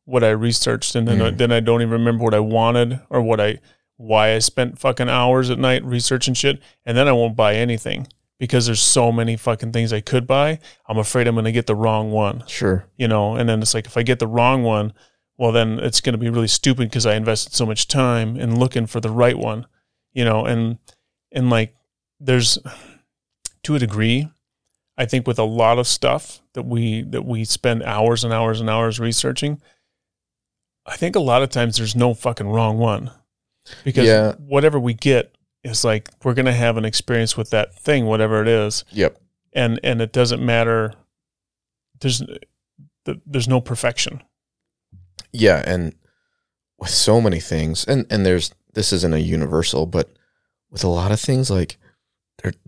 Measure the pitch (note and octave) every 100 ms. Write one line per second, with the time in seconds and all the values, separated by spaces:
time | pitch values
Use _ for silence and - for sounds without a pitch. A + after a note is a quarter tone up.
0 | - B2+ A2+ G#2+ A#2 A2+ B2 A#2 - B2
1 | A2+ G2+ A2+ - A#2+ A#2 A2+ A#2 A#2 A#2
2 | A#2 A#2 A#2 G#2+ A2 A2+ A#2 A#2+ A#2+ C3
3 | - C3 A2+ G#2+ G#2 A2 _ _ _ _
4 | A2+ G#2+ A2 A2 - - B2 - C3+ B2
5 | B2 B2+ B2 B2+ B2+ B2+ B2+ B2+ B2+ A#2+
6 | - C3 B2 B2 C#3 D3+ _ _ - A#2+
7 | C#3+ B2 A#2 A2+ G#2+ G#2+ A#2+ A2+ - -
8 | C3 _ _ - B2 B2+ A#2 A2 - C3+
9 | A#2 A#2 A#2 A2+ - A2+ A2+ A#2 A2+ G#2+
10 | - B2+ B2 C3+ D3 D#3 - _ - A2
11 | G#2+ B2+ A#2+ A2+ A2 A#2 A#2 G#2+ A2 A2
12 | A2 G#2+ G#2 A#2+ - - G#2+ F#2 - -
13 | A#2+ G#2+ G#2 A#2 A#2 A2 A2 A2+ - -
14 | A#2+ A#2+ A2+ A#2 B2 C3 A#2 G#2+ G#2 -
15 | _ _ _ - A#2+ A2+ A2+ A2 A#2+ -
16 | C#3 A2+ A#2+ A#2 A2+ - C3 B2+ A2+ B2+
17 | A2+ G#2+ A2 A2 - - A2+ G#2+ - C#3
18 | B2+ A#2 A2 A#2 B2 A#2 B2+ B2 A2 A#2
19 | A2 A2+ A#2+ A#2+ A2+ A2 A#2 _ _ _
20 | _ C3 A#2 A2 A2+ A#2 A2+ A#2 _ _
21 | _ _ _ C#3 B2 A#2 A2 _ _ _
22 | _ _ C3+ B2+ A2+ - - - - -
23 | _ _ _ _ - _ - D3+ A#2 G2+
24 | A2+ B2 D#3 _ _ _ _ _ _ -
25 | A#2+ C3 B2+ A#2+ A2 A#2 A2+ A#2+ A#2+ -
26 | - C#3+ - - _ C3+ A#2+ A#2 A2+ A2
27 | G2+ B2 B2+ A2+ A2+ - B2 A#2 - G#2+
28 | A2+ A#2 A#2+ A2+ A2+ A2 A2+ A2 A2+ A2
29 | A#2 A2+ C3 B2+ C#3+ D3 _ _ _ _
30 | _ _ _ _ _ _ _ _ - -
31 | E3+ F#3+ C#3 A#2+ C3+ B2+ A#2 A2 A2 A#2
32 | B2 A2+ B2 A2+ G2+ A2 A2+ A2 A#2 G2+
33 | B2+ - _ _ _ _ - - C3+ A2+
34 | A2+ A2 G#2+ - C#3+ C#3 D3+ D3 A#2+ A2+
35 | C#3+ B2 - _ _ _ - A2 A#2 A2
36 | - _ C3 B2 B2+ B2 A#2 A2+ A2 -
37 | - A#2+ A2+ - A2 A2 G#2+ - - C#3+
38 | A2+ A2 A2 A2 A2 A2+ G#2 - - G2+
39 | F2 - _ _ _ C#3+ A#2+ A2+ - A#2
40 | A2+ B2+ A#2 A#2+ B2 A#2 A#2 A2+ A2 -
41 | _ _ _ _ _ _ _ _ _ _
42 | C3 A#2+ - - - _ _ _ C#3+ _
43 | - - - C#3 A#2 B2+ B2 A#2 A#2+ -
44 | - C#3 _ _ _ _ _ _ _ -
45 | - - - A#2 G#2+ D#2+ - F2+ E2 -
46 | _ _ _ _ _ _ _ - F#2+ -
47 | - A2+ A2+ E2 - D#2+ D#2+ D#2+ - C3+
48 | - G#2+ F#2+ F2+ - _ _ A2 G2 F#2
49 | F2 D#2 E2 D#2+ C#2+ D#2 D2+ C2+ E2 F2+
50 | - _ _ _ _ _ _ G#2+ F#2 F2
51 | F#2+ G#2+ - C3 C3 F#2+ F2 - _ _
52 | _ _ _ _ - -